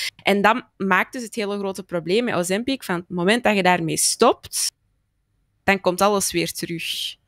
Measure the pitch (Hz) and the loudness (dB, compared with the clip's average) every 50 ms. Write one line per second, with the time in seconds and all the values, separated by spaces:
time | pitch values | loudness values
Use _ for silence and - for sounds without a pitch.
0 | - - - - - - 196 202 196 208 226 254 - _ _ - 190 190 185 185 | -8 -8 -8 -4 0 0 2 4 4 4 4 2 -2 _ _ -4 -2 0 2 0
1 | 220 - - 262 233 220 - 233 208 196 202 202 196 190 190 - 190 - 175 175 | 0 -2 -6 -10 -10 -8 -8 -6 -6 -6 -6 -6 -6 -6 -8 -10 -10 -6 -6 -4
2 | 160 160 185 226 247 233 - 170 180 175 190 208 240 - 269 254 - - 185 170 | -2 0 0 0 0 0 0 -2 0 0 -2 -2 -2 -4 -4 -4 -4 -4 -4 -4
3 | 180 - 180 180 175 185 226 240 - 208 214 202 180 175 180 170 165 156 151 156 | -6 -6 -4 0 2 2 2 4 2 2 2 4 4 4 2 2 0 -2 0 0
4 | - - - - 226 254 - - - - - - - - - _ _ _ _ _ | 0 0 2 4 4 4 4 2 -4 -10 -6 -4 -4 -4 -6 _ _ _ _ _
5 | _ _ _ _ _ _ _ _ _ _ _ _ - - 196 190 - 185 180 180 | _ _ _ _ _ _ _ _ _ _ _ _ 0 0 0 2 2 0 0 2
6 | 196 208 208 196 190 - - 170 165 170 - - - - 170 165 - - - - | 2 2 2 2 0 -2 -2 -2 -2 -4 -6 -8 -8 -8 -8 -6 -6 -6 -6 -6
7 | - - - _ _ | -6 -8 -10 _ _